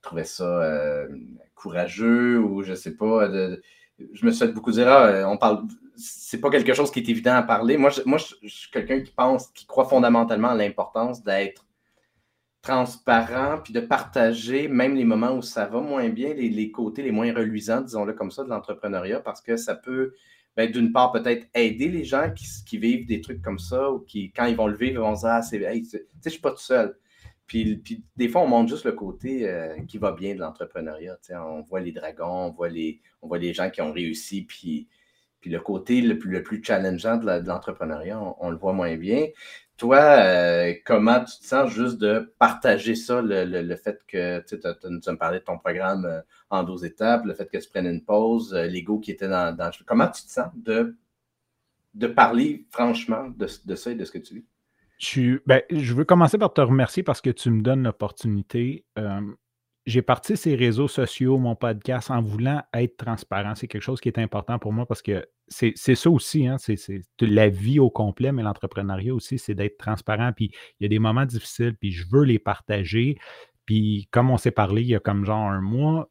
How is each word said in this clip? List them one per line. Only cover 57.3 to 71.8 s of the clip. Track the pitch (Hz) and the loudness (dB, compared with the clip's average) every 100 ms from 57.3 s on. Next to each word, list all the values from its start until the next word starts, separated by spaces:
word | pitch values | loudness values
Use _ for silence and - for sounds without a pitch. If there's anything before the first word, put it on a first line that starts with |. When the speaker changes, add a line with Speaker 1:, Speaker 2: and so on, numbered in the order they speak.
Speaker 2:
tu | 120 123 | -2 2
me | 110 | 2
donnes | 110 135 | 2 0
l'opportunité. | 123 - 101 - 113 101 98 120 120 156 _ - | 0 -2 -6 -4 -4 -2 -4 -4 -4 -6 _ -8
Euh, | 107 98 104 - _ _ _ _ - | -6 -6 -8 -12 _ _ _ _ 0
j'ai | 120 | 0
parti | - 123 - 226 | 2 0 0 -2
ces | 170 135 | 0 2
réseaux | 123 110 143 | 2 2 0
sociaux, | - 123 - 127 131 | 0 -4 0 2 2
mon | 123 113 | 2 -2
podcast, | 120 107 - 127 - | -2 -4 -4 -6 -2
en | 123 | -2
voulant | 110 107 123 147 - | -2 -2 -2 -2 -4
être | 117 120 _ | -2 -2 _
transparent. | - 110 - 98 101 107 | -8 -8 -6 -4 -4 -6
C'est | 127 | -8
quelque | 107 | -8
chose | - 131 | -6 -4
qui | 123 | -4
est | 117 | -2
important | 113 104 - 117 | -4 -4 -4 -4
pour | 107 | -2
moi | 110 120 | -4 -4
parce | 110 | -6
que | - 98 - _ _ | -2 -4 -4 _ _
c'est, | - 117 - | 0 0 0
c'est | - 127 | 2 4
ça | 170 | 6
aussi, | 160 - 160 127 | 2 2 0 0
hein, | 131 | -2
c'est, | - 101 | -4 -6
c'est | - 98 87 - | -4 -12 -12 0
la | 113 107 107 | 4 6 6
vie | 95 104 147 | 4 2 4
au | 127 | 4
complet, | - 107 - 127 | 4 -2 0 -2
mais | 135 | 0
l'entrepreneuriat | 107 101 101 - 98 95 104 | -4 -4 -6 -4 -4 -4 -2
aussi, | 127 - 131 | -4 -4 -8
c'est | - 98 | -6 -4
d'être | 101 - | -4 -4
transparent. | - 107 - 107 120 | -4 -4 -2 0 0
Puis | 113 104 - - _ | 0 -4 -4 -20 _
il | |
y | 101 | 0
a | |
des | 107 | 2
moments | 110 113 135 | 4 2 0
difficiles, | 117 - - 120 | -2 -8 -2 -2
puis | 110 | -2